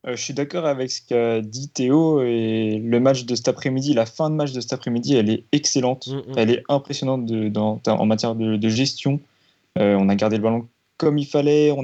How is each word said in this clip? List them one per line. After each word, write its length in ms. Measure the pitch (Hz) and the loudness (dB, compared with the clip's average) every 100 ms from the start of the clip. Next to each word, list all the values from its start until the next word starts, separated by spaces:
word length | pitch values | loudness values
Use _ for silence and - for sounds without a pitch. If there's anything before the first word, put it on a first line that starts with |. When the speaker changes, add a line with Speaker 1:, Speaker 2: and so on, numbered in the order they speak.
| 131 | -8
Speaker 1:
Euh, 100 | 123 | -8
je 60 | |
suis 120 | - | -6
d'accord 300 | 139 143 175 160 | -6 -4 -2 -2
avec 240 | 135 127 | -2 -4
ce 120 | - _ | -8 _
qu'a 340 | 120 117 113 | 0 2 0
dit 260 | 107 117 143 | -4 -10 -10
Théo, 540 | - 127 147 160 151 | -4 2 4 4 2
et 580 | 123 117 110 110 110 107 | 2 0 0 0 0 -2
le 180 | 117 120 | 0 4
match 240 | 131 135 | 4 2
de 100 | 120 | -2
cet 140 | 120 - | -2 -2
après-midi, 440 | 127 143 131 143 | -2 -2 -2 0
la 140 | 120 113 | 0 0
fin 240 | - 156 | -2 -2
de 40 | |
match 180 | 156 143 | 0 -2
de 80 | 127 | -4
cet 120 | 110 | -6
après-midi, 420 | 127 - 120 123 | -8 -4 -4 2
elle 140 | 135 104 | 2 2
est 140 | 113 - | 0 0
excellente. 540 | 147 - 143 123 127 123 | -2 0 0 0 -2 -6
Speaker 2:
Mm, 100 | 135 | -10
mm. 60 | 120 131 | -6 0
Speaker 1:
Elle 140 | 110 | 2
est 120 | 123 - | 2 2
impressionnante 580 | 143 139 135 135 131 117 | -2 -2 -6 -2 -2 -2
de, 220 | 113 107 | -2 -2
dans, 320 | 104 107 107 - | 0 -2 0 -2
en 200 | 110 110 | 2 2
matière 280 | 110 117 | 2 0
de, 220 | 113 110 107 | -2 0 0
de 120 | 110 | 0
gestion. 520 | 110 131 - 139 143 _ _ _ _ _ - | 0 -2 -2 -2 -2 _ _ _ _ _ 0
Euh, 160 | 101 101 | 2 4
on 100 | 98 | 2
a 80 | 101 | 2
gardé 200 | 107 110 | 0 0
le 60 | |
ballon 240 | 110 117 117 _ _ _ | 0 -2 -6 _ _ _
comme 200 | 156 147 | 0 0
il 80 | 139 | 0
fallait, 440 | 147 143 151 151 | 0 2 4 4
on, 80 | 139 | 2